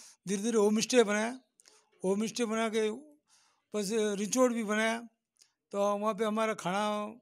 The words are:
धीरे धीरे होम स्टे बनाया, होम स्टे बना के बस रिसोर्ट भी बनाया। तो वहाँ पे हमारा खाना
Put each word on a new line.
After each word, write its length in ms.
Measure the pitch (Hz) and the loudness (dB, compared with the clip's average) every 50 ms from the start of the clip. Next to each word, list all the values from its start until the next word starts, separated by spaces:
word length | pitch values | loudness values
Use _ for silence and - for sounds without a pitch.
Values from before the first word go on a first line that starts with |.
| - - - _ _ 175 | -20 -20 -20 _ _ -4
धीरे 140 | 208 202 | -2 -2
धीरे 160 | 202 240 226 214 | 0 0 2 4
होम 220 | 202 214 214 220 | 4 4 4 2
स्टे 240 | - - 254 247 220 | 0 4 4 4 4
बनाया, 360 | 202 208 214 214 240 262 - - _ _ _ _ - - _ _ _ _ _ - | 4 2 0 0 -2 -4 -8 -14 _ _ _ _ -20 -20 _ _ _ _ _ -2
होम 220 | 185 202 208 226 | -2 0 0 -2
स्टे 180 | 202 226 240 240 | -2 -2 -2 -2
बना 240 | 208 220 226 226 220 | -2 0 -2 -2 0
के 220 | 214 220 214 214 220 262 302 - - _ _ _ _ _ _ _ _ _ _ _ - | 0 0 0 -2 -2 -6 -12 -18 -20 _ _ _ _ _ _ _ _ _ _ _ -6
बस 160 | 214 202 185 | -6 -4 -2
रिसोर्ट 600 | 233 220 214 208 202 190 214 185 - 254 254 247 | 0 0 0 0 -2 -2 -4 0 2 4 4 4
भी 120 | 233 233 220 | 2 0 -2
बनाया। 440 | 196 214 214 220 220 226 233 240 - _ _ _ _ _ _ _ _ _ _ _ _ | -2 0 0 0 0 0 -4 -8 -14 _ _ _ _ _ _ _ _ _ _ _ _
तो 240 | - 202 202 202 202 | -4 -2 0 0 0
वहाँ 180 | 202 208 220 214 | 0 -2 -2 -2
पे 100 | 190 226 | 0 -2
हमारा 300 | 214 214 220 220 220 208 | 0 0 0 0 0 -2
खाना 580 | - - 175 190 202 208 214 208 208 208 214 226 247 | -2 -4 -2 -2 0 0 -2 -2 -4 -6 -8 -12 -16